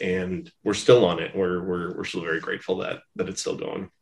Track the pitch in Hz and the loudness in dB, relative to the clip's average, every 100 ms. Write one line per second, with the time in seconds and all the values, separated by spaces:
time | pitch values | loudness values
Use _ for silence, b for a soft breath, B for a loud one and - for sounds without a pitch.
0 | 95 92 92 90 82 - 104 101 - 120 | -2 -2 -2 -6 -8 -6 -2 2 8 8
1 | 92 82 87 98 92 90 92 90 87 90 | 8 2 -2 0 0 0 -2 -2 -4 -6
2 | - 92 85 82 80 92 - 92 90 87 | -6 -4 -2 -2 -2 -6 -2 -2 -4 -6
3 | - - 92 98 - - - - 95 _ | -8 -6 -6 -4 -6 -4 -6 -6 -8 _